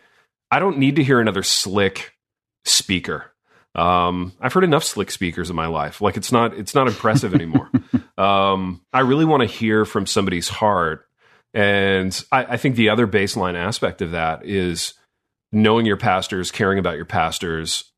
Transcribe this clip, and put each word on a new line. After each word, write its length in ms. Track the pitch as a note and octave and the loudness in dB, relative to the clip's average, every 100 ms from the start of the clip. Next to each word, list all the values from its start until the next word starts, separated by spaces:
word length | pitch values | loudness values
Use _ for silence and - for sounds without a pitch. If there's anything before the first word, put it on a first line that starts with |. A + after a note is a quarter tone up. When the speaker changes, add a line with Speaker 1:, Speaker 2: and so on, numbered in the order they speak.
| _ _ _ _ - | _ _ _ _ -2
Speaker 1:
I 80 | C#3 | 0
don't 180 | F#3+ C#3 | 0 2
need 200 | C3+ C#3 | 2 2
to 60 | |
hear 160 | C3+ B2 | 4 4
another 220 | A2 F#2+ | 2 0
slick 720 | F#2+ - G2 G2+ F#2+ - - _ _ _ _ _ | -2 -2 -2 0 0 -2 -14 _ _ _ _ _
speaker. 680 | - - - F2+ F2 D2+ - _ _ _ _ | -2 0 0 -2 -4 -8 -10 _ _ _ _
Um, 600 | - E2+ F2 F2 F2+ F2+ - | 0 2 4 2 -2 -6 -6
I've 140 | B2 | -2
heard 100 | F#3 | 2
enough 200 | F#3 D3+ | 4 2
slick 260 | - - - | 0 -4 -6
speakers 400 | - F2 F2 E2+ | -4 -6 -4 -6
in 60 | E2 | -4
my 100 | E2 | -4
life. 340 | D#2 D2+ - | -4 -6 -2
Like, 160 | G#2 G#2+ | -2 -2
it's 160 | - | 0
not, 220 | A#2+ A2+ | 2 2
it's 220 | G#2+ G2 C#3+ | -2 -2 0
not 120 | B2+ | 2
impressive 460 | G#2+ A2+ G#2+ A2 | 0 0 0 2
anymore. 380 | F#2+ E2 F2 - B2+ | 0 2 -2 0 -4
Speaker 2:
<laughs> 40 | - B2+ - - | -2 -4 -4 0
Speaker 1:
Um, 640 | G2 G2 G2 F#2+ F#2 F2+ _ | 2 4 2 0 -2 -8 _
I 80 | C3 | 0
really 240 | C3 C#3+ D#3+ | 2 2 2
wanna 200 | C#3+ G#2+ | 2 0
hear 380 | - A2+ G#2+ | -2 0 2
from 220 | G#2 G#2+ F#2+ | 0 -2 -2
somebody's 420 | A2 F#2+ F2 - | -2 0 -2 -4
heart. 580 | F#2 G#2+ F#2+ D#2+ D#2 _ _ _ _ _ | -2 0 2 -2 -4 _ _ _ _ _
And 640 | A2 G2+ G2+ G2 F#2+ F#2 - - | 0 2 2 2 0 -2 -6 -2
I, 140 | B2+ - | -2 -2
I 100 | A#2+ | -2
think 220 | C#3+ A#2+ | -2 2
the 100 | G#2+ | 2
other 200 | A2 A2+ | 4 2
baseline 480 | G2+ G2 A2 F2+ F2 | 2 0 -2 -2 -2
aspect 460 | F2+ - G2 - | -4 -4 -4 -4
of 100 | F2 | -6
that 340 | E2+ D#2+ D#2+ F2 | -2 -2 -4 -4
is 480 | G2 F2+ E2 - - _ _ _ _ _ | -2 -2 -4 -8 -12 _ _ _ _ _
knowing 340 | G#2+ G#2+ A#2 A2 | 2 4 4 2
your 120 | G2 | 0
pastors, 520 | G#2 F#2 F#2 F#2 F2 | 2 0 0 -4 -6
caring 300 | - G2 G2 | -2 0 2
about 160 | F2 D#2 | 0 -4
your 80 | |
pastors, 880 | E2+ F#2+ E2 - F2 D#2+ D#2+ - - | -4 -2 -2 -2 -6 -6 -6 -8 -10